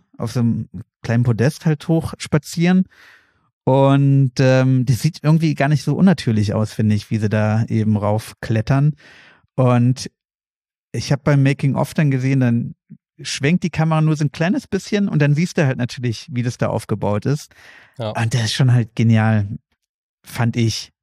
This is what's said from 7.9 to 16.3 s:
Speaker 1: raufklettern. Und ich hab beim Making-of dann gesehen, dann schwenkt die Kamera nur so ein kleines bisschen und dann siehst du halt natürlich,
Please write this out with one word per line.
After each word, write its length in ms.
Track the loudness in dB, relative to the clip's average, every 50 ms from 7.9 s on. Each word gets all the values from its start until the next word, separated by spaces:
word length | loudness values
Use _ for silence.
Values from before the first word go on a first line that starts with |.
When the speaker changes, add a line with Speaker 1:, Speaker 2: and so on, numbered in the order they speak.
| 0
Speaker 1:
raufklettern. 1000 | 0 0 0 -2 -2 -4 -8 -14 -12 -6 -2 -2 -2 0 0 0 2 2 0 -2 -4 -10 -20 -20 -20 -20 -20 _ _ _ _ _
Und 540 | 0 2 4 4 4 2 2 0 -2 -6 -14 _ _ _ _ _ _ _ _ _ _ _ _ _ _ _ _ -10
ich 180 | -8 -4 -4 -4
hab 120 | -2 0
beim 180 | 2 2 4 4
Making-of 500 | 2 2 0 -2 -2 0 -2 -2 -2 -2
dann 160 | 0 0 0
gesehen, 300 | 0 0 0 0 0 2
dann 340 | 2 2 2 0 -2 -4 -10 _ _ -20 -20 -20 _ _ _ -16
schwenkt 420 | -12 -12 -6 -2 0 0 0 0 0
die 80 | -2
Kamera 300 | -2 -2 0 0 2 2
nur 160 | 2 0 0
so 80 | 0 -2
ein 80 | -4 -2
kleines 340 | -2 -2 -2 -2 -2 -4
bisschen 420 | -6 -6 -8 -6 -4 -2 -2 -2 0
und 120 | 0 0 2
dann 120 | 2 2
siehst 220 | 0 -2 -2 0
du 80 | 0 0
halt 140 | 0 0 -2
natürlich, 480 | -4 -6 -6 -6 -6 -6 -6 -6 -10 -10